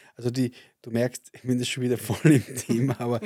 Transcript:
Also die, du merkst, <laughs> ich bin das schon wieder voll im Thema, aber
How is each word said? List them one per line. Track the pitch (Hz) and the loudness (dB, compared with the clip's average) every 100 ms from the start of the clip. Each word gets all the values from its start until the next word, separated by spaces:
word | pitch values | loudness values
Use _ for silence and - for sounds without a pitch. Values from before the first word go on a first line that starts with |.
| - - | -20 -8
Also | 120 | -4
die, | 127 123 - - _ | -2 -2 -4 -20 _
du | 120 | -4
merkst, | 113 123 - - | -2 -2 -4 -18
<laughs> | |
ich | - | -8
bin | 127 123 | -2 -2
das | 123 | -2
schon | - | -2
wieder | 123 117 | -2 -2
voll | - 107 156 | -2 2 6
im | 143 - 123 | 6 4 -6
Thema, | - 117 131 123 | -2 0 0 0
aber | 120 117 | -2 -2